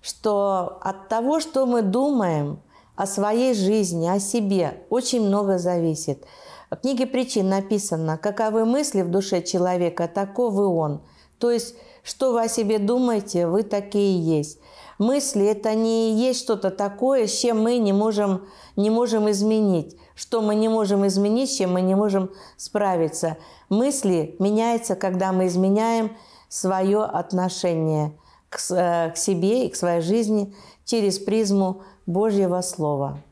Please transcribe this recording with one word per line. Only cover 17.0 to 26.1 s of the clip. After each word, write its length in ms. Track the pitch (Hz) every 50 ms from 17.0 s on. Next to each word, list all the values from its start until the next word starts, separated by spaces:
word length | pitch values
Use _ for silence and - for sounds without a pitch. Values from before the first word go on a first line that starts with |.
| 247 262 277 269 226
с 60 | 202 202 -
чем 220 | - 240 233 220 214
мы 160 | 226 240 247
не 140 | 226 202 196
можем, 540 | 196 208 220 220 202 208 202 190 185 190 - - - - - -
не 140 | - 202 214
можем 400 | 220 226 240 240 214 220 208 214
изменить. 680 | 208 196 202 214 220 220 214 202 185 170 151 - - - - - _
Что 280 | - - - - 226 220
мы 120 | 208 214
не 140 | 214 220 220
можем 380 | 220 220 214 196 202 196 196
изменить, 440 | 202 185 196 202 208 214 240 269 262
с 60 | 269
чем 160 | - 196 180 180
мы 80 | 180
не 140 | 185 185 190
можем 360 | 196 208 214 196 196 185 185 - - - - - _
справиться. 800 | - - _ 208 208 196 185 175 165 156 160 - - 165 156 - - - - - - _
Мысли 680 | 190 208 247 277 285 277 - 202 185 165 151 156 - -
меняются, 580 | 190 202 208 214 226 233 233 226 233 - 196
когда 360 | 185 - 196 190 185 190 190 190
мы 140 | 185 185
изменяем 680 | 185 170 180 190 190 196 208 220 226 233 226 220 220